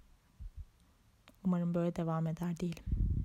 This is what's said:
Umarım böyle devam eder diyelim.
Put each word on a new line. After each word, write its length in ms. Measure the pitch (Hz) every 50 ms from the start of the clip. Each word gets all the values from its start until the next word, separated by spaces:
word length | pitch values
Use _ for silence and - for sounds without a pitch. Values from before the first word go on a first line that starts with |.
| - - - _ _ _ _ - - - - - - - - _ - - _ _ _ - _ _ _ - - - -
Umarım 300 | 185 180 175 175 170 170
böyle 220 | 170 170 175 170
devam 300 | - 165 165 160 160 165
eder 300 | 160 165 - 170 175 170
diyelim. 280 | - 185 170 165 - - - - - - - - -